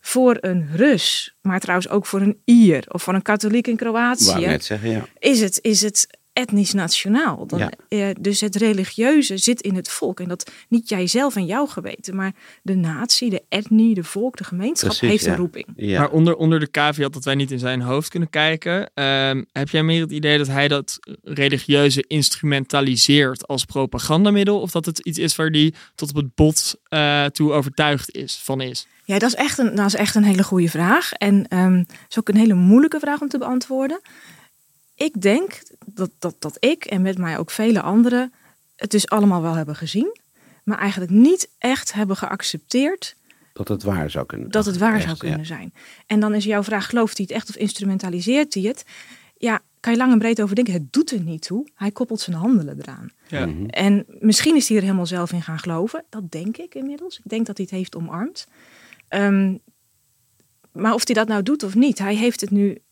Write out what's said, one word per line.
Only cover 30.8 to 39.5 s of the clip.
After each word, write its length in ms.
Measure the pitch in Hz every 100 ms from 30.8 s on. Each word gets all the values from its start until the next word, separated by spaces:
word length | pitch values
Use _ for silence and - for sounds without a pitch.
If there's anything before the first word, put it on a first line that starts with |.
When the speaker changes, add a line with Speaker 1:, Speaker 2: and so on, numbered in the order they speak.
| 175 285 -
Speaker 1:
En, 340 | - 202 202 -
ehm, 360 | 180 185 185 175 - -
is 100 | -
ook 100 | 220
een 80 | 208
hele 180 | 226
moeilijke 440 | 185 180 226 320 311
vraag 220 | 294 294
om 80 | 285
te 100 | 269
beantwoorden. 600 | - 254 - 262 269 349 _ - - - _ _ _ _ _
Ik 260 | _ 302 226
denk 400 | 190 233 392 - - - -
dat, 240 | 202 180 _
dat, 160 | 175 156
dat 180 | 151 -
ik 240 | 240 330
en 180 | - 196
met 160 | 185 185
mij 200 | 170 156
ook 120 | 165
vele 300 | - 220 214
anderen 500 | - 208 240 247 254 _ _ _ _ _
het 140 | 208
dus 180 | 214 -
allemaal 340 | 214 208 180
wel 120 | 165